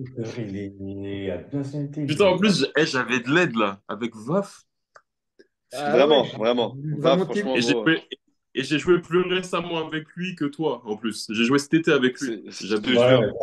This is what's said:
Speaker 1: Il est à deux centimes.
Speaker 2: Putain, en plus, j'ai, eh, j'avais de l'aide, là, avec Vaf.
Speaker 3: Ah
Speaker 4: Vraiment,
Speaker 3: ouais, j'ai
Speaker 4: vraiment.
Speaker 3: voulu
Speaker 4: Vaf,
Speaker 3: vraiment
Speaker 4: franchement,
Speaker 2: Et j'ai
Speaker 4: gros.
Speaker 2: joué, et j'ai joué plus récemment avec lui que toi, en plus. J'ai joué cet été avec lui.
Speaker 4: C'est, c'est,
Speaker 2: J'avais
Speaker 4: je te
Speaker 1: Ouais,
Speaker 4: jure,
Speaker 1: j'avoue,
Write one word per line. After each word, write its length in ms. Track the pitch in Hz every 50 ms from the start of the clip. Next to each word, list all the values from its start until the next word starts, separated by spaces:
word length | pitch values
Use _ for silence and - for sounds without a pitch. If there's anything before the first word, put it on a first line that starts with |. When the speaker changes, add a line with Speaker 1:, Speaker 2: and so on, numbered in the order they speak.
| 123 123 - 117 113 113 - 123
Speaker 1:
Il 680 | 110 101 95 101 101 98 98 98 98 98 98 98 98
est 260 | 98 98 98 98 95
à 60 | 90 85
deux 260 | - - 139 143 135
centimes. 440 | 131 - 147 143 143 - 156 147 139
Speaker 2:
Putain, 180 | 156 147 202
en 120 | 185 180 170
plus, 220 | 202 220 180 135
j'ai, 80 | 139 - -
eh, 100 | 139 160
j'avais 360 | 156 - 131 120 110 123 127
de 80 | 117 127
l'aide, 260 | 147 175 180 139 113
là, 260 | 113 107 98 98 101 _ -
avec 260 | 101 104 120 113 110
Vaf. 500 | 107 107 123 165 196 - - - - _ _ _ _ _ _ _ - _ _ _ _ _ _ _ _ - _ _ _ _ -
Speaker 3:
Ah 200 | - 131 147 143
Speaker 4:
Vraiment, 320 | 151 165 170 151 151 135 113
Speaker 3:
ouais, 60 | 104
j'ai 80 | - 101
Speaker 4:
vraiment. 380 | 110 117 123 123 113 110 127
Speaker 3:
voulu 240 | 139 147 156 151 147
Speaker 4:
Vaf, 200 | 143 131 139 180
Speaker 3:
vraiment 60 | 190
Speaker 4:
franchement, 300 | 151 185 208 202 131 131
Speaker 2:
Et 60 | 127
j'ai 100 | 117 120 151
Speaker 4:
gros. 120 | 156 -
Speaker 2:
joué, 160 | 165 165 - - - - _ _ _ _ _ _ _ -
et 100 | 117 135
j'ai 160 | 131 151 143
joué 220 | 131 180 180 180
plus 200 | 170 - 165 180
récemment 680 | 175 180 185 185 185 - 185 170 170 175 170 160 160 156
avec 220 | 151 156 151 _ -
lui 200 | 170 180 185 180
que 80 | - 147
toi, 360 | 143 143 - 160 147 123 117 -
en 120 | 107 107 104
plus. 300 | 120 110 101 - - -
J'ai 160 | 107 110 117
joué 120 | 117 139 139
cet 140 | 139 - -
été 180 | 165 165 175 151
avec 260 | 135 127 127 123 -
lui. 240 | 147 123 110 95 -
Speaker 4:
C'est, 60 | 101
c'est, 160 | 98 - 90 92
Speaker 2:
J'avais 140 | 107 104
Speaker 4:
je 60 | 104 131 127
te 60 | 120
Speaker 1:
Ouais, 80 | 123 127
Speaker 4:
jure, 120 | 131 123
Speaker 1:
j'avoue, 160 | 110 101 101 113